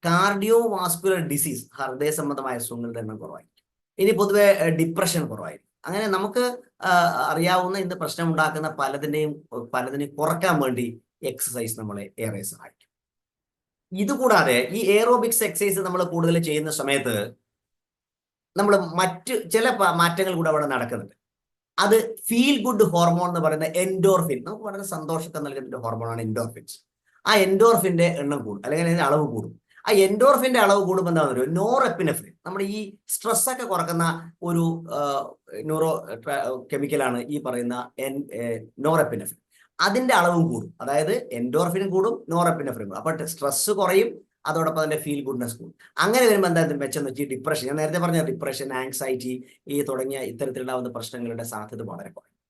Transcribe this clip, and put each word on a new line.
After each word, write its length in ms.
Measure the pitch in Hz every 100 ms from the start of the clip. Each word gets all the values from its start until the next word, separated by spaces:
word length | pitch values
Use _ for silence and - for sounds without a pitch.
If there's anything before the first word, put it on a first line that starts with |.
കാർഡിയോവാസ്കുലർ 1120 | 170 170 196 196 208 233 233 196 180 170 185 185
ഡിസീസ്, 480 | 156 143 156 123 -
ഹൃദയ 360 | - 135 127 147
സംബന്ധമായ 440 | 151 143 139 131
അസുഖങ്ങളുടെ 460 | 123 113 120 117 117
എണ്ണം 180 | 107 107
കുറവായിരിക്കും. 320 | 76 73 _ _ _ _ _ -
ഇനി 120 | 196
പൊതുവെ, 480 | 196 202 202 202 190
ആ, 60 | 165
ഡിപ്രഷൻ 600 | 160 165 165 180 175 131
കുറവായിരിക്കും. 420 | 107 85 76 _ _ -
അങ്ങനെ 200 | 285 -
നമുക്ക്, 520 | 185 208 247 247 247 - _
ആ, 80 | 190 180 170 - 151
അറിയാവുന്ന 480 | 156 175 185 180 196
ഇന്ന് 160 | 180
പ്രശ്നം 360 | 180 156 - 170
ഉണ്ടാക്കുന്ന 460 | 156 156 156 156 156
പലതിനെയും, 840 | 135 139 147 147 151 143 - 123 117
പലതിനെയും 400 | 131 127 139 143
കുറക്കാൻ 460 | - 156 170 185 156
വേണ്ടി 400 | 135 123 120 113 _ _
എക്സർസൈസ് 580 | 131 - - 123 113 113
നമ്മളെ 300 | 107 101 101 -
ഏറെ 240 | 110 101
സഹായിക്കും. 380 | 92 - - _ _ _ _ _ _ _ _ _ _ _ _
ഇതുകൂടാതെ 760 | 185 202 277 247 202 139 120 127
ഈ 200 | 208 196
എയറോബിക്സ് 540 | 208 240 247 226 -
എക്സർസൈസ് 360 | 208 - 208 185
നമ്മൾ 220 | 185 180
കൂടുതൽ 360 | 170 170 165 170
ചെയ്യുന്ന 320 | 165 151 156
സമയത്ത് 640 | 151 139 139 127 107 110 - _ _ _ _ _ _ _ _ _ _ _ -
നമ്മൾ 200 | 202 196
മറ്റ് 760 | 175 165 185 170 - 247 170
ചില 200 | 220 240
പ-, 260 | 247 185 170
മാറ്റങ്ങൾ 380 | 170 170 190
കൂടെ 160 | 170 165
അവിടെ 160 | 151 147
നടക്കുന്നുണ്ട്. 480 | 131 113 113 101 _ _ _ _ _ _ -
അത് 380 | 202 220 214 - -
ഫീൽ 360 | 233 269 269
ഗുഡ് 180 | 214 214
ഹോർമോൺ 460 | 196 170 170 170 175
എന്ന് 120 | 170
പറയുന്ന 240 | 156 156
എൻഡോർഫിൻ, 800 | 160 170 190 190 185 185 165 127
നമുക്ക് 200 | 127 220
വളരെ 180 | 220 196
സന്തോഷത്തെ 560 | 196 165 151 165 165 156
നൽകുന്ന 300 | 143 135 127
ഒരു 80 | 131
ഹോർമോണാണ് 440 | 113 113 117 117
എൻഡോർഫിൻസ്. 600 | 113 110 113 113 - - _ _ _ _ -
ആ 80 |
എൻഡോർഫിന്റെ 680 | 208 190 190 233 226 185 170
എണ്ണം 400 | 175 165 143 143
കൂടും, 180 | 107 98
അല്ലെങ്കിൽ 220 | 117 151 170
അതിന്റെ 180 | 170
അളവ് 220 | 139 147 143
കൂടും. 340 | 113 113 - _ - -
ആ 40 |
എൻഡോർഫിന്റെ 680 | 196 190 214 262 262 254 247
അളവ് 240 | 202 202
കൂടുമ്പോ 260 | 185 185 175
എന്താണെന്ന് 240 | 165 147
അറിയോ? 120 | 127 131
നോറെപ്പിനെഫ്രിൻ, 840 | 170 208 262 247 - 165 123 101 - -
നമ്മുടെ 180 | 190
ഈ 300 | 196 214 202 208 _
സ്ട്രെസ് 420 | - 220 220 262
ഒക്കെ 140 | 254
കുറക്കുന്ന 680 | 240 185 165 170 170 165 - _
ഒരു, 420 | 170 170 165 165 165
ആ, 360 | 135 143 139 - - _
ന്യൂറോ, 540 | 101 156 156 160 143 -
ട്ര-, 520 | 113 147 139 120 131 120
കെമിക്കലാണ് 460 | 143 143 147 131 120
ഈ 240 | 120 147
പറയുന്ന 480 | 131 123 120 123 123 -
എൻ-, 340 | 135 139 143
ഏ, 320 | 110 120 113 110 -
നോറെപ്പിനെഫ്രിൻ. 600 | 143 160 139 113 - - _ _ _ _
അതിന്റെ 340 | 185 214 254
അളവും 340 | 220 175 175 165
കൂടും. 260 | 113 - -
അതായത് 320 | 120 143 156
എൻഡോർഫിൻ 800 | 240 - 120 123 143 175 185 196
കൂടും, 340 | 185 202 - -
നോറെപ്പിനെഫ്രിൻ 600 | 165 170 165 139 117 98
കൂടും. 100 | 95
അപ്പൊ 280 | 156 160 -
സ്ട്രെസ് 440 | - 139 139 -
കുറയും, 600 | 202 180 190 226 - _ _ -
അതോടൊപ്പം 380 | 160 160 160
തന്നെ 120 | 156 151
ഫീൽ 280 | 151 143
ഗുഡ്നെസ് 320 | 135 123 120 113
കൂടും. 180 | - - - -
അങ്ങനെ 280 | 175 240 240
വരുമ്പോ 220 | 202 185
എന്താ 160 | 165
ഇതിന് 140 | 156 143
മെച്ചം 220 | 139 156
എന്ന് 100 | 139
വെച്ചാൽ 160 | 127 139
ഡിപ്രഷൻ, 400 | 131 151 151 127
ഞാൻ 100 | 151
നേരത്തെ 220 | 151 170
പറഞ്ഞ 240 | 170 165
ഡിപ്രഷൻ, 500 | 160 - 135 131 135
ആങ്സൈറ്റി, 720 | 127 131 127 135 131 127 127 - _ -
ഈ 140 | 143
തുടങ്ങിയ 360 | 143 131 131 135
ഇത്തരത്തിലുണ്ടാവുന്ന 720 | 131 120 139 131 127 127 123
പ്രശ്നങ്ങളുടെ 540 | 117 113 123 120 117
സാധ്യത 400 | 113 107 107 110
വളരെ 280 | 101 87 95
കുറയും. 300 | - _ _ _